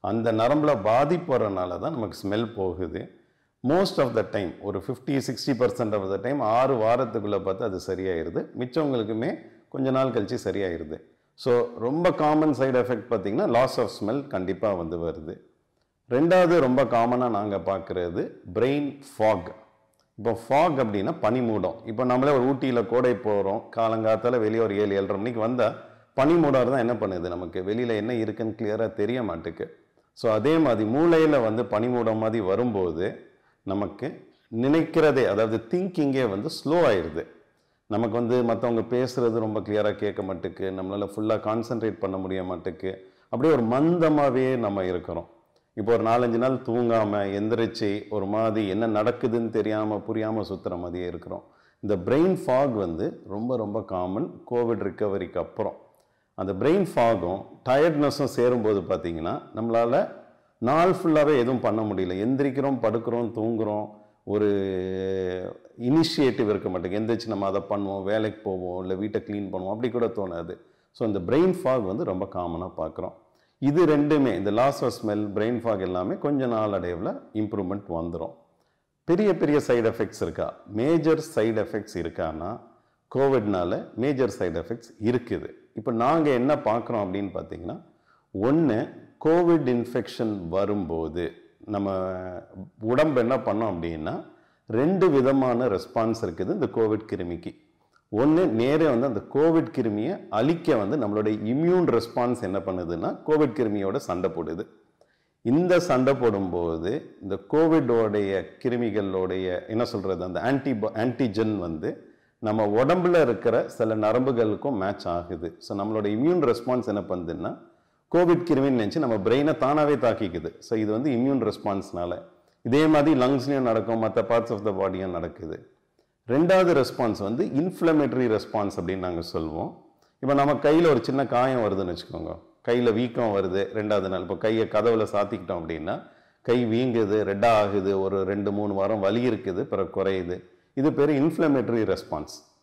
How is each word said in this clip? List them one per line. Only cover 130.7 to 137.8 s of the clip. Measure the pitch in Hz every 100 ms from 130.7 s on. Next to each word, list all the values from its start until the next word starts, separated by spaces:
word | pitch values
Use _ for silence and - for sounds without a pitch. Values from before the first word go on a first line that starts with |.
| 160 170
ஒரு | 123 117
சின்ன | 135 131
காயம் | 123 131 127
வருதுன்னு | 107 95 90
வச்சுக்கோங்க, | 85 - 82 82 82 - _ -
கையில | 120 120 110
வீக்கம் | 120 117 113 98
வருது, | 92 95 95 110
ரெண்டாவது | 104 104 92
நாள் | 92
இப்போ | 87 95
கையை | 110 113 101
கதவுல | 107 113 113 104
சாத்திக்கிட்டோம் | 104 104 101 87 90
அப்படின்னா, | 82 80 80 147 - _ _ _ -
கை | 123 117
வீங்குது, | 113 127 117 104 107 95
ரெட் | 101 117 110
ஆகுது, | 101 101